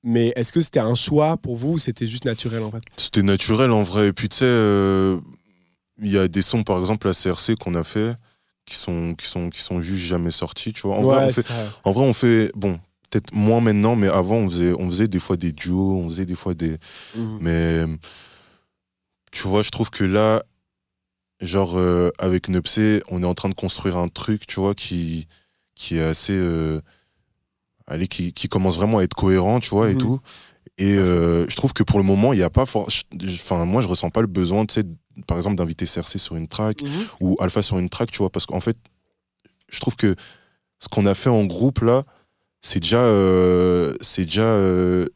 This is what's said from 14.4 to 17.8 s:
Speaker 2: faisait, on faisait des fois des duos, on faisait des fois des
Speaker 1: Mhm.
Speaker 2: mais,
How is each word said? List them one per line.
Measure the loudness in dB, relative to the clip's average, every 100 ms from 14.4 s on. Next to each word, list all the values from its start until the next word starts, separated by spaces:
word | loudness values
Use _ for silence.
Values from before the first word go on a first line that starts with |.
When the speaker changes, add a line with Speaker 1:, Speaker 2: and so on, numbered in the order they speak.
| 0
Speaker 2:
faisait, | 2 0 0
on | -2
faisait | 0 0
des | 0
fois | -2 -2
des | -2
duos, | -4 -2 0 0 0
on | -4
faisait | -6 -6
des | -6
fois | -6
des | -4 -4 -4 -12 -20 -14 -8
Speaker 1:
Mhm. | -8 -4
Speaker 2:
mais, | -2 0 2 0